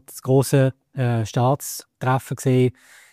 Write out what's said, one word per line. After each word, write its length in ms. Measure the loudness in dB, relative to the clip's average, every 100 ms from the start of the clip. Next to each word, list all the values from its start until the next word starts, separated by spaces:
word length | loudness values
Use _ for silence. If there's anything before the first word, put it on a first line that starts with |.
| -2
das 160 | -12
grosse, 520 | 2 2 4 2 2 -2 _
äh, 320 | -4 -2 -2 -2
Staatstreffen 1120 | 0 0 0 -4 -14 -16 -8 -2 -2 -2 -4
gesehen 340 | 0 2 2 -2 _ -20 -20